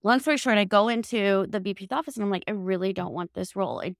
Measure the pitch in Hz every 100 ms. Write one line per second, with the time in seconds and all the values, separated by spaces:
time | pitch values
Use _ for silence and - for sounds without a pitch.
0 | 208 254 302 294 262 208 202 208 220 233
1 | 220 226 196 196 196 214 190 190 190 269
2 | 311 247 202 190 - 208 185 185 190 185
3 | 180 170 175 - 185 190 180 - -